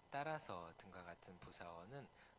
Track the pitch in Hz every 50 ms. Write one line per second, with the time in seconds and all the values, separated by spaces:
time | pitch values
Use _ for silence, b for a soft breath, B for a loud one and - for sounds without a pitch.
0 | - - - 139 143 156 156 151 - - 101 87 85 82 85 - - 98 90 92
1 | 90 87 85 - - - 90 87 - - 92 - 95 85 85 85 87 107 135 143
2 | 120 - B B B B B